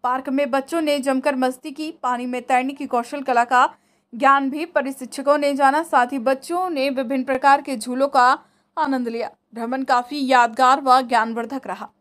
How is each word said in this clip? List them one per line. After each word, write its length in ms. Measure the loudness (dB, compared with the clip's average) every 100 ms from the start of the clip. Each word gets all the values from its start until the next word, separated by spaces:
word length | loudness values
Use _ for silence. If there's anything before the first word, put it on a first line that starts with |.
पार्क 240 | -2 -4 -2
में 220 | -2 0
बच्चों 300 | -2 -2 -4
ने 180 | -2 -2
जमकर 380 | 0 0 0 0
मस्ती 340 | -2 -4 -12
की। 200 | -10 -10 -6
पानी 240 | -6 -4 -6
में 140 | -8
तैरने 300 | 0 0 0
की 140 | -6 -4
कौशल 360 | -4 -4 -8
कला 220 | -2 0
का 200 | 2 4 2 0 _ _ _
ज्ञान 380 | 0 4 4 2
भी 140 | -4 -2
प्रशिक्षकों 680 | -2 -2 -8 -12 -6 0 2
ने 160 | 2
जाना। 280 | 2 2 2
साथ 280 | 0 0 2
ही 60 | 0
बच्चों 480 | -2 -2 -2 -4 -4
ने 180 | -2 -2
विभिन्न 340 | -2 -4 -4
प्रकार 360 | -2 0 4 4
के 160 | 2 -8
झूलों 320 | -6 -2 0
का 180 | 4 4 2 _ _ _ -6
आनंद 320 | -2 -2 -4
लिया। 220 | -6 -10 _ _
भ्रमण 300 | -10 -6 -6
काफी 420 | 0 0 0 -6 2
यादगार 540 | 4 4 4 4 4
व 200 | 4 4
ज्ञानवर्धक 640 | 4 0 0 -4 -6 -8 -10
रहा। 220 | -12 -14 _